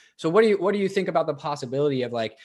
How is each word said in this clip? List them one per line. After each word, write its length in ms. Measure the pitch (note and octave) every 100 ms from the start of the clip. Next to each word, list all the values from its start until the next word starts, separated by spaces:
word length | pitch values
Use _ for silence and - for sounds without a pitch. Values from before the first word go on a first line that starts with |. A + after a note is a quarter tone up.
| - _
So 140 | E3
what 100 | F#3
do 80 | A3+
you, 80 | G3+
what 160 | F3+
do 60 | G3+
you 100 | F#3+
think 200 | G3 F3+
about 180 | E3 D#3
the 80 |
possibility 680 | C#3+ D#3 C#3+ B2 C3 D3 C3
of, 80 | A#2+
like, 260 | A#2 A2 -